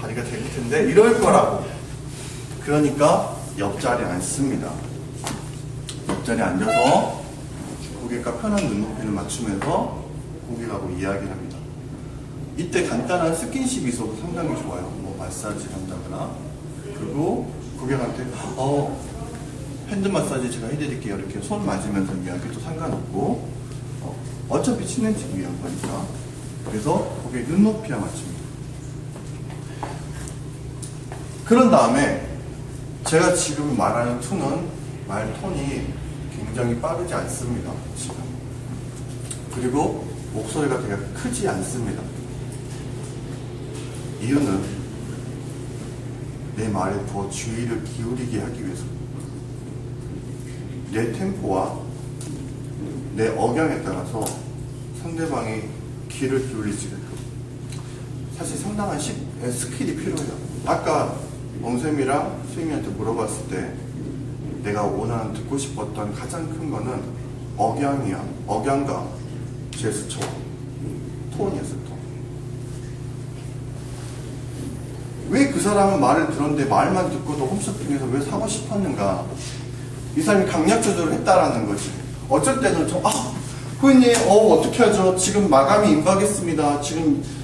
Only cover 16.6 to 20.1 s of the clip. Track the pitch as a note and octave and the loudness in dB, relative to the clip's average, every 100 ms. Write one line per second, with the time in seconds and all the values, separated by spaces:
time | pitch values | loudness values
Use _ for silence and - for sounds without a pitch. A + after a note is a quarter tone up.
16.6 | - - G3+ - G#2 C#3 F3+ - - - | -10 -10 -10 -6 -4 0 2 0 -2 -8
17.6 | - - B2+ C3+ A#2 A#2+ B2 - G2+ - | -10 -6 0 0 0 -2 -6 -6 -6 -2
18.6 | C3+ C#3+ D3 C#3 - - - - - - | 2 2 0 -4 -8 -8 -8 -8 -10 -10
19.6 | - - - G3 G3 | -10 -8 -4 0 2